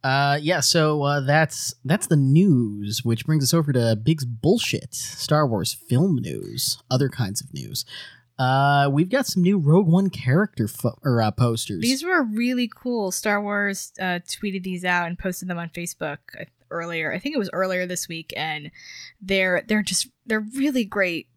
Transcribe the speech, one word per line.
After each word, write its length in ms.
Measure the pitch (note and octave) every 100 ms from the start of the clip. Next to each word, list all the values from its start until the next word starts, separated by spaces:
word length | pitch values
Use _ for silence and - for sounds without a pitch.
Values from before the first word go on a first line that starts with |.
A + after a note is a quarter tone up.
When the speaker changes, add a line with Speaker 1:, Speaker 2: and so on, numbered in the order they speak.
Speaker 1:
Uh, 360 | C3+ C3+ C#3+ D3
yeah, 200 | D3+ F3
so, 420 | C3+ E3+ D#3 D3+
uh, 160 | C#3+ C#3+
that's, 560 | C3+ D3+ D#3+ - - - C3
that's 220 | F3+ -
the 80 | D#3
news, 840 | C3+ D3 G3 C3 A2+ G#2 G2+ G#2+
which 220 | A#2 A2+ -
brings 160 | D#3
us 100 | C3
over 180 | E3+ D3
to 220 | B2+ A#2 G#2+
Big's 240 | A2+ D#3+ B2
Bullshit, 720 | A2+ C#3 A3+ - - - -
Star 500 | - - - D3+ C#3+
Wars 280 | A2 A#2
film 420 | - - B2 F#3+ F3+
news, 680 | - A#1 G1+ A#1 - - _
other 200 | B2+ C#3
kinds 320 | - G#2 G2+
of 120 | -
news. 300 | - - - - - - - _ -
Uh, 500 | C3 C3+ C#3+ C#3+ C#3+
we've 200 | C#3 F3+
got 160 | B3+ -
some 160 | F#3+
new 140 | F3 G3+
Rogue 300 | C#3+ E3+ F3+
One 200 | F3 G3
character 600 | - B2 D3+ G#3 - A2
fo-, 280 | - A#2+ -
or, 180 | C#3+ A#2
uh, 100 | G#2+
posters. 500 | - B2 A2+ - F#2+
Speaker 2:
These 240 | A#3+ C4 E4+
were 180 | F4+
really 480 | A#3+ G#3+ A#3+ B3+ A#3+
cool. 380 | - B3+ A#3+ G3
Star 300 | F#3 A3 G3+
Wars, 500 | G#3 G3+ G3+ G3 - -
uh, 200 | F#3 F3 -
tweeted 380 | - G#3 F#3+
these 220 | F#3 F3+ F3+
out 220 | F3 E3+
and 120 | F3
posted 300 | F#3+ F3+ F3+
them 80 | F3
on 100 | E3+
Facebook, 520 | - E3+ - D#3 D3 - -
uh, 60 | - _ _
earlier. 400 | E3+ E3+ E3 D#3
I 80 | E3+
think 160 | C#4+ D4+
it 40 |
was 100 | F#3+
earlier 340 | E3+ F#3+ F3+ F3+
this 220 | F3+ -
week, 240 | E3 D#3+ -
and 340 | D#3 D3+ D3 - - - - _
they're, 460 | F#3+ G3 F#3 F3+ -
they're 160 | G#3+
just, 240 | G3+ F#3 - _ -
they're 200 | A3 G#3+ C4+
really 300 | C#4 B3+ G#3
great 420 | G#3 F#3 E3 -